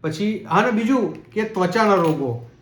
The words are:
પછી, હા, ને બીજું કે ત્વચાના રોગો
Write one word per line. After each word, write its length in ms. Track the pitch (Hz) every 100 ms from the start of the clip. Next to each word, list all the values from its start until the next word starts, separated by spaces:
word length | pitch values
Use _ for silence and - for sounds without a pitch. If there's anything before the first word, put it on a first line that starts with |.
પછી, 440 | 160 - 208 214 -
હા, 120 | 180
ને 100 | 233
બીજું 600 | 220 226 269 180 - -
કે 120 | 208
ત્વચાના 500 | 214 190 180 208 214
રોગો 560 | 190 165 143 135 113 - -